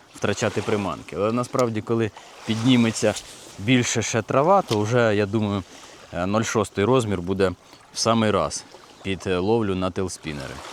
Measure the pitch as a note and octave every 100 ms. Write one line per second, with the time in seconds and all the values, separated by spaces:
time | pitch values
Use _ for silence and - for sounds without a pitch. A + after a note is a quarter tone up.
0 | - - G#2 G2+ A2 A2 G#2 G#2+ F#2+ D2+
1 | - D#2 G#2+ A#2+ A#2+ C3 B2 G#2+ G#2 A#2
2 | A2 - - - - A2 A#2+ B2 A#2 G#2+
3 | G#2+ - - - - - G2+ B2+ A#2 A#2
4 | G#2 A#2 - C3 D3+ G3 - G#2+ G#2+ B2
5 | A2+ G#2 G2+ A2 G#2 G2+ F#2 - - -
6 | - E2 F#2 G#2+ A2 A#2 G2 - G#2 C3
7 | A2 F#2 F2 G2 F#2+ F#2 - - - -
8 | A#2 A2+ A2 G2 D2 - - - - -
9 | G2 F#2 G2 F2+ F#2+ A#2 G#2 F#2 F#2 F2+
10 | F#2 - D#2 D2 C2+ C2 -